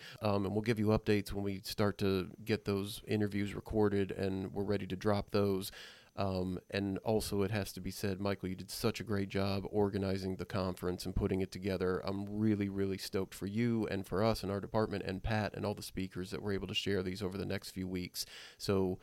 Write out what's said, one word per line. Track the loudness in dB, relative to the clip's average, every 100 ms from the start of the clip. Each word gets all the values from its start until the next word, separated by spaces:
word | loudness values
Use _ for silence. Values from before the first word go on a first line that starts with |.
| -14 -4
Um, | 0 2 2
and |
we'll | 2
give | 2 4
you | 4
updates | 4 4 2 2
when | -4
we | -4 -4
start | -4 0 2 4
to | 2 2 0 -6 -2
get | -2
those | 0 -2 -2 -6 0
interviews | 2 2 2 -2
recorded | -4 -2 4 4 4 2
and | 0 0 0 -2
we're | -4
ready | 0 -2 -2
to | -2
drop | 0 0 2
those. | 2 4 2 -2 -10 -16 -20 -12
Um, | -4 0 0 0 -2 -4
and | -2 0 -2
also, | 2 0 2 0
it | 2
has | 0 -4
to | -6
be | -8
said, | -4 -4 0
Michael, | -2 0 -2
you |
did | -6 -8
such | -2 -2 -2
a |
great | -2 -2 0
job | 0 0 0 0
organizing | 2 2 2 0 0 -2 -4
the |
conference | -4 -2 -2 -2 -2 -2 -2
and | 0
putting | 2 2
it | 0
together. | -2 -2 2 2 2
I'm | 0 -2 -2
really, | 2 4 4 2
really | 0 0 -2
stoked | -2 -2 -2
for | -4 -2
you | 0 2 2 0
and | -2 -2
for | 2
us | 2 2
and | 0
our | -2
department | 0 0 0 0 -2
and | -2
Pat | 0 0 0
and | -2
all | -2
the | -4
speakers | -6 -6 -4 -6 -6
that | -6
we're | -2
able | -2 -2
to |
share | -2 0 0
these | 0 -2
over | -4 -2
the | -2
next | -4 -4
few | -6 -4
weeks. | -2 -4 -6 -8 -10 -18 -6
So | 2 4 4 0